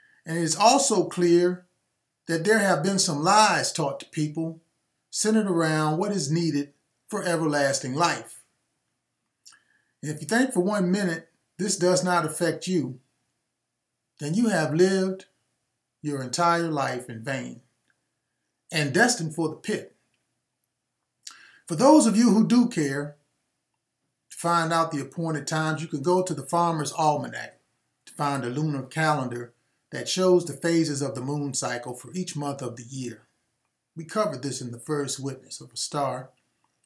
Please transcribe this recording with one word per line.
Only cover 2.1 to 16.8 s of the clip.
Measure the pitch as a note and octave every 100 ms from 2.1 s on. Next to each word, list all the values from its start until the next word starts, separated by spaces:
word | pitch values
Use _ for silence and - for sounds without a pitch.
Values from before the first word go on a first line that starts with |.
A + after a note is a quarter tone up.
| _ -
that | E3
there | E3 A3
have | G3 D#3+
been | F3+ G3
some | - C#3+
lies | E3+ G#3 G#3+ D#3+ B2
taught | - D3 -
to | -
people | D#3 D3+ D3+ E3 D#3+ _ _ _ _ _
centered | - G#3+ A3 G3+
around | E3+ D#3+ D#3 D#3 D#3
what | G3+
is | G3+ C#3
needed | E3 E3 C#3+ C#3+ _ _ _ _
for | G#3
everlasting | F3+ E3 D#3+ D3 C#3 C3+ C3+
life. | C#3 E3+ C#3+ - - - _ _ _ _ _ _ _ _ _ - - _ _ _ _
And | D3
if | D3
you | D#3
think | A3+ C4
for | F3+
one | F#3 G#3 F3+
minute | G3 F#3+ E3 - _ _ -
this | G3+ F#3+
does | F3 F#3
not | F#3 F3
affect | D#3 - E3+ - F3+
you, | F#3 B2+ B2+ _ _ _ _ _ _ _ _ _ _ _ _
then | D3
you | F#3 A3+
have | F3 C#3+
lived | D#3 F#3 F#3+ F#3+ F#3+ - _ _ _ _ _ _ _
your | D3+ C#3+
entire | B2 A#2+ E3+ E3+ E3
life | D3